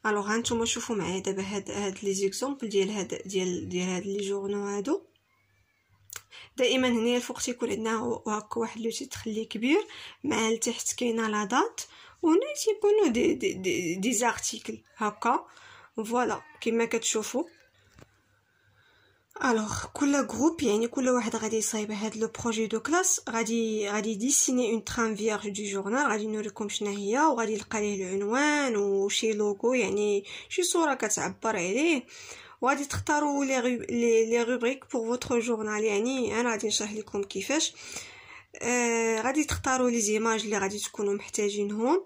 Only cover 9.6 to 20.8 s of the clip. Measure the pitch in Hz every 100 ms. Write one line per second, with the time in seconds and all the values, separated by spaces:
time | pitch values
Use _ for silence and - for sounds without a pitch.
9.6 | 240 339 415 - - - 277 220 226 226
10.6 | - 233 - - 247 226 220 214 208 254
11.6 | 440 - - - - - 339 339 554 587
12.6 | - 427 403 427 370 226 - - 196 190
13.6 | 185 131 175 180 202 247 240 214 - 220
14.6 | - 220 _ - 214 208 240 277 - -
15.6 | - - - - 214 240 240 208 - -
16.6 | 233 226 226 233 - 220 214 247 339 -
17.6 | _ _ _ - - _ _ _ _ _
18.6 | _ _ _ _ _ _ _ - 269 226
19.6 | 214 - - - 285 277 240 220 302 330
20.6 | 247 208